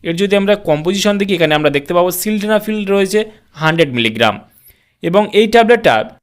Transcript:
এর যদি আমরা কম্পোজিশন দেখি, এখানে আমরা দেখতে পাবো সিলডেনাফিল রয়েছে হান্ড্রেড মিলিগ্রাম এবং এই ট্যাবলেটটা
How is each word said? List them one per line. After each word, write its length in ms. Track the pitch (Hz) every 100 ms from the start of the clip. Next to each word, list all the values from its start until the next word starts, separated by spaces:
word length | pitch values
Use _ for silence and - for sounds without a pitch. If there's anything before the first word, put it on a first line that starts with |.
| 170
এর 60 | 170
যদি 140 | 202 202
আমরা 140 | 196 202 170
কম্পোজিশন 460 | 151 165 196 202 202
দেখি, 120 | 196 180
এখানে 140 | 156 151
আমরা 120 | 151 143
দেখতে 160 | 143 175
পাবো 120 | 180 180
সিলডেনাফিল 580 | 214 214 208 214 214 214 196
রয়েছে 260 | 196 190 208 214 - _ -
হান্ড্রেড 300 | 156 165 151 123
মিলিগ্রাম 380 | 113 110 113 101 - _ _ _ _ _ 170
এবং 140 | 185 208 202
এই 80 | 220
ট্যাবলেটটা 400 | 233 226 240 156 110 - -